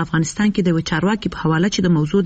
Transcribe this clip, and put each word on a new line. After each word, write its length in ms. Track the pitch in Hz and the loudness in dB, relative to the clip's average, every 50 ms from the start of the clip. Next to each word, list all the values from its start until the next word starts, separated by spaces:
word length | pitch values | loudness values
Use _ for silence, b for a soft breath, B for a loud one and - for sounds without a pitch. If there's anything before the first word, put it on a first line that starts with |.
| 165 | -4
افغانستان 460 | - - 160 160 - - - 208 214 | -2 0 -2 -2 -2 -2 0 0 0
کې 100 | 196 - 180 | 2 0 0
د 80 | 180 165 | 2 0
یوه 100 | 165 165 - | 0 0 -2
چارواکي 400 | 170 156 165 196 220 208 - 180 | -2 -2 0 0 -2 -2 -4 -6
په 80 | - - - | -6 -2 -2
حواله 260 | 156 160 160 180 208 - | 0 2 2 0 0 0
چې 120 | - 185 | 0 2
د 80 | 180 175 | 2 2
موضوع 260 | 151 151 151 196 202 180 | 2 2 2 0 0 2